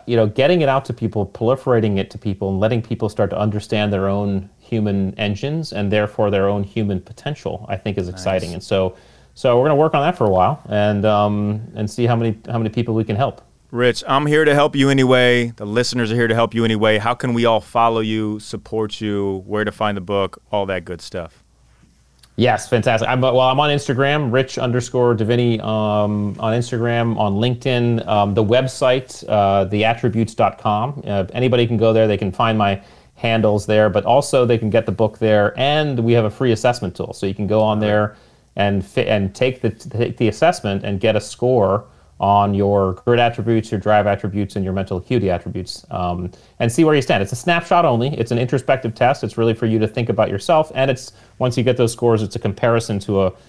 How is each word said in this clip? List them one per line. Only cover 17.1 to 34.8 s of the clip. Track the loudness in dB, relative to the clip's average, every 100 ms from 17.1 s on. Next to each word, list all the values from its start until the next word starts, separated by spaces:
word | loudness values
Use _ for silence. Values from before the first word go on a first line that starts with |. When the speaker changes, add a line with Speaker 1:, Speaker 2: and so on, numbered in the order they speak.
Speaker 2:
can | -4 -2
we | 0 2
all | 2
follow | 0 0 2 2
you, | -2 -2 -4 -6
support | -10 -14 -8 -4 -4 -4
you, | -4 -2 -2 -4 -6
where | -4 -4
to |
find | -2 -4 -4
the |
book, | -4 -2 -2 -6 -6
all | -4 -2
that | -6 -6
good | -12
stuff? | -10 -12 -12 _ _ _ _ _ _ _ _ _ _ 0
Speaker 1:
Yes, | 2 2 0
fantastic. | 0 2 0 0
I'm, | 0
well, | 2 4
I'm | 2 2
on | 2
Instagram, | 0 -2 0 2 0 0
Rich | 0 0 -2
underscore | -2 -2 -2 0 2 2
Diviney, | 2 2 2 0
um, | -2 -2 0 0 0 -2 -4 -4
on | -2 -2
Instagram, | -2 -4 -2 0 0 0
on | -2
LinkedIn, | 0 0 -2 -2 0 0 0 0
um, | 0 2 2
the |
website, | 2 2 0 0 2 0 -2 -14 -2
uh, | 2 2 2 0
the | 0
attributes | 0 0 -2 0 -2
dot | 0 -2 0
com. | -2 -2 -4 -8 -6
Uh, | -4 -4
anybody | -2 0 2 2
can | 2
go | 2
there. | 4 2
They | 2
can | -2
find | -2 -2 2
my | 0 -2 -8 -20 _ _
handles | -2 2 2 2 2
there, | 4 4
but | 2 2
also | 2 2 2 2
they | 2
can | 2
get | 0